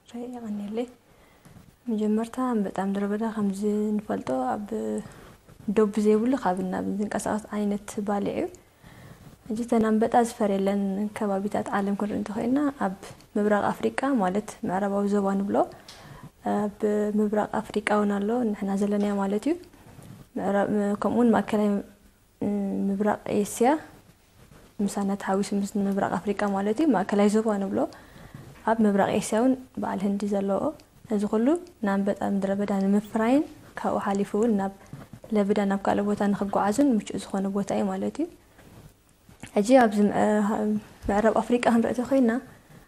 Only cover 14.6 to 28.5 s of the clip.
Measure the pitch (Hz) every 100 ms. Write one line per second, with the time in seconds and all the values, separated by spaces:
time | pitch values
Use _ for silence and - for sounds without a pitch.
14.6 | - 180 202 202 202 202 196 196 202 233
15.6 | 349 - - - - - - _ 208 202
16.6 | 208 208 208 208 208 208 208 208 - 220
17.6 | 214 208 - 208 208 202 202 240 226 208
18.6 | 196 196 202 208 208 202 196 208 269 349
19.6 | - - - - - - - - 190 202
20.6 | 196 208 202 208 202 220 240 202 202 214
21.6 | 208 202 - - - _ _ - 202 202
22.6 | 196 196 196 196 208 208 - 208 202 -
23.6 | 240 311 - - - - _ _ - -
24.6 | - - 202 - 196 202 - 196 202 202
25.6 | 202 202 196 196 - 185 240 - 208 196
26.6 | 202 220 320 196 196 202 208 214 220 202
27.6 | 196 214 311 - - - - - -